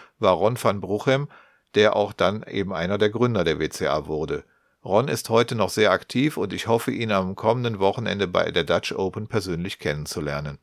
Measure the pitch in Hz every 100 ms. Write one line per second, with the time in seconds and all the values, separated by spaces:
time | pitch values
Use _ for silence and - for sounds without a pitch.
0 | - - 104 85 104 127 113 98 90 104
1 | - 135 147 - _ _ _ 104 104 104
2 | 101 - 90 107 - - 95 90 87 101
3 | 107 110 123 110 82 76 76 - 80 73
4 | 76 78 73 71 - _ _ _ - 101
5 | 139 143 - 113 123 117 95 - 107 92
6 | - 123 147 - 98 92 - 113 - 107
7 | 113 98 92 98 110 123 120 101 98 98
8 | 104 98 92 90 82 85 76 87 - -
9 | 95 107 107 113 95 82 90 - - 76
10 | 76 - 73 71 73 71